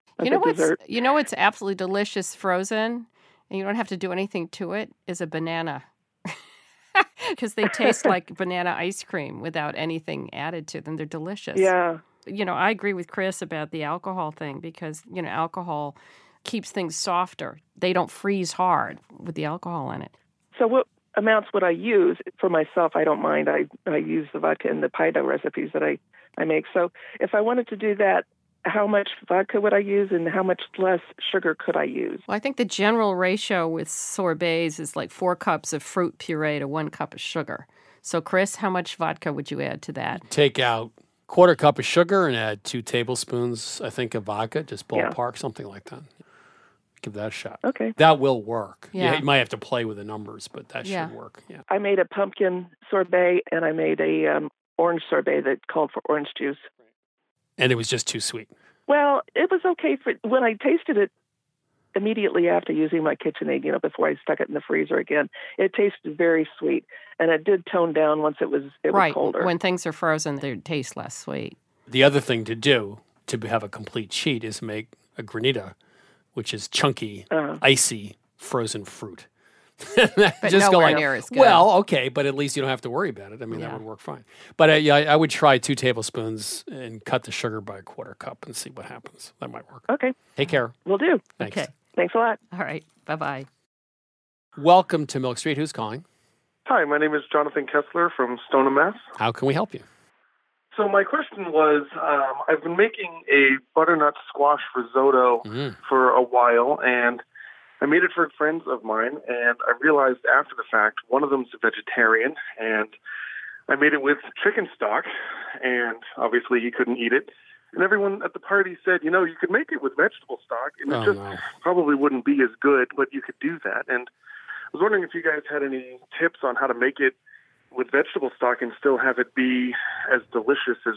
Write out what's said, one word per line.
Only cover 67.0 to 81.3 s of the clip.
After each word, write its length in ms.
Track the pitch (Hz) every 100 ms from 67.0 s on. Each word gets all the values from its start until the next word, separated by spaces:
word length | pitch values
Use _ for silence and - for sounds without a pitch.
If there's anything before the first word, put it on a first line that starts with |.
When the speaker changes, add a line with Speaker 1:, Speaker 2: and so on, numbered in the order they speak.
| - -
Speaker 1:
and 120 | 165
it 120 | 156
did 220 | 165 190 -
tone 280 | 185 170
down 280 | 151 156 156
once 160 | 151 147
it 120 | -
was, 120 | 143 139 -
it 80 | 156
was 80 | 196
Speaker 2:
Right, 140 | 165
Speaker 1:
colder. 300 | 143 143 -
Speaker 2:
when 140 | 180 165
things 280 | 185 180 170
are 40 |
frozen, 440 | - 165 156 156 139
they 180 | 139 117
taste 380 | - 151 127 -
less 200 | - -
sweet. 400 | - 69 - - _ _ -
Speaker 3:
The 160 | 127
other 160 | 139 139
thing 240 | - 117 110
to 100 | 113
do 440 | 135 123 101 107 _ _ -
to 140 | 120 107
have 160 | 113
a 60 | 104
complete 420 | - 104 120 101
cheat 320 | - 160 120
is 180 | 110 104
make 280 | 113 107 113 _ _ -
a 60 |
granita, 500 | 110 113 127 120 95 - _ _ _ _ _ -
which 180 | 104
is 140 | 104 -
chunky, 580 | - 143 123 110 101 -
Speaker 1:
Uh-huh. 260 | 160 147 -
Speaker 3:
icy, 540 | 135 131 - 110 104 - _ -
frozen 500 | - 127 113 107 95
fruit. 400 | - 107 87 - _ _ _ _ -
<laughs> 160 | - -
Just 200 | 226 196 196 -
Speaker 2:
But 0 | 202
Speaker 3:
go 60 | 190 196
Speaker 2:
nowhere 160 | 185 151
Speaker 3:
like, 80 | -
Speaker 2:
near 160 | 139
as 160 | 120
good. 80 | -